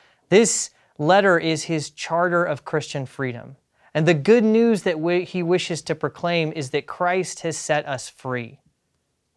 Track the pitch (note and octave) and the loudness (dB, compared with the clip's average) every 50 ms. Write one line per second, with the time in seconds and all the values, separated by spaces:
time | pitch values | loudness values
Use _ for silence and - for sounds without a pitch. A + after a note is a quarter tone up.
0 | _ _ _ _ _ - E3+ G3+ A3+ - - - - - _ _ _ _ _ - | _ _ _ _ _ 4 6 6 6 4 2 -2 -6 -8 _ _ _ _ _ -2
1 | D3 D#3 F3+ G3 G3 G3 F3+ E3 E3 D#3+ D#3+ D3+ - - E3 D#3 C#3+ - - - | 2 4 4 4 6 4 4 2 2 0 -2 -2 -4 -4 -4 -4 -4 -6 -10 -12
2 | - - E3 E3+ F3 F3+ F3 F3 F3 E3+ D3+ C3 - - - D#3 D3 - - D3 | -8 -4 -2 0 0 2 2 0 0 0 -4 -6 -6 -4 -4 -4 -4 -4 -8 -8
3 | C3 B2 - - C3+ B2+ A#2 A#2 A2+ B2 C#3 - _ _ _ _ _ _ - D3+ | -8 -8 -8 -8 -8 -6 -8 -10 -14 -18 -20 -20 _ _ _ _ _ _ -2 0
4 | D#3+ D3 E3+ D3+ C#3 G3 A3 B3 G#3+ A3 A3 A3+ A#3 A#3 A3+ F#3 - F#3+ E3+ D#3 | 2 2 2 4 4 4 4 6 6 4 4 4 4 4 2 2 0 -2 -2 -2
5 | D#3 F3 F3 F3+ F3+ - - F#3 F3 E3 F3+ F3+ - - E3+ D3 - - D#3+ D#3 | 0 0 0 0 -2 -2 -4 -4 -2 0 0 0 0 -2 -6 -6 -6 -6 -6 -4
6 | - C#3 - - - F3 E3+ E3+ D#3+ D3+ - D#3+ C#3+ C3 - D3 - - - - | -4 -6 -6 -4 -4 -2 0 0 0 -2 -4 -6 -6 -4 -4 -6 -6 -6 -6 -4
7 | F3+ F3 F3+ F#3 F3+ D#3+ - - - E3 D#3 - - - D#3 D3 D3 D3 C#3 B2 | -2 0 0 0 -2 -4 -8 -8 -8 -8 -8 -6 -4 -2 -2 -2 -2 -4 -8 -8
8 | - - - _ - C3 B2+ B2 A#2+ A2+ - - _ _ _ _ _ _ _ _ | -10 -12 -16 _ -8 -6 -6 -6 -8 -10 -14 -20 _ _ _ _ _ _ _ _
9 | _ _ _ _ _ _ _ | _ _ _ _ _ _ _